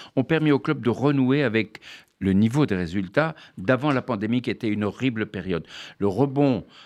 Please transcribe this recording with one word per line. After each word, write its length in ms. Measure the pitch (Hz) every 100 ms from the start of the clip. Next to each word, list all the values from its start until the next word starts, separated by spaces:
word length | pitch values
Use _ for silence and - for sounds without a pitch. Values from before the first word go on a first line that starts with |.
| - 139
ont 80 |
permis 280 | 123 160 156
au 80 | 135
club 240 | 160 135
de 80 | 117
renouer 500 | 101 139 139 127 139
avec 380 | 131 110 107 - - - _ -
le 120 | 95
niveau 340 | 95 113 139 135
des 100 | 92
résultats 580 | 85 101 90 143 160 156 - -
d'avant 340 | 95 127 151
la 100 | 131
pandémie, 400 | - 110 110 123
qui 80 | 120
était 200 | 98 110
une 160 | 104 104
horrible 400 | - 135 113 101
période. 420 | 98 90 82 - - - -
Le 80 | 101
rebond, 580 | 95 139 135 143 107 - -